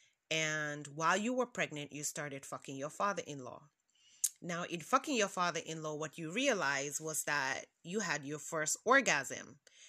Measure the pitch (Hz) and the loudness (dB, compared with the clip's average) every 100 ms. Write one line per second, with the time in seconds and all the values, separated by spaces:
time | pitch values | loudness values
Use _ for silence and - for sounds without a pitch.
0 | _ _ - 160 156 156 151 147 147 143 | _ _ -4 0 0 0 -2 -4 -8 0
1 | 160 190 220 254 240 - 147 147 143 143 | 4 4 2 0 0 -2 -2 -4 -8 -6
2 | 147 - 147 135 - 135 - 135 143 - | -6 -4 -6 -8 -10 -10 -8 -8 -6 -2
3 | 202 180 - 143 123 - 147 _ _ _ | 0 0 -6 -8 -10 -14 -18 _ _ _
4 | _ - - - 170 170 175 170 147 269 | _ -2 -2 -2 -6 -4 -4 -6 2 2
5 | 311 247 196 - 175 160 - 160 156 151 | 4 2 2 2 2 0 -4 -6 -4 -4
6 | 156 - 160 196 277 208 139 139 143 139 | -6 -6 -4 2 2 4 4 2 0 -4
7 | 156 156 - 147 135 131 - _ - 208 | -4 -2 2 2 2 -2 -6 _ -4 -2
8 | 175 147 139 151 - 165 151 - - 269 | 0 -2 -2 -8 -4 -2 0 0 6 6
9 | 196 147 131 - 98 - _ - | 8 4 2 -6 -10 -18 _ -20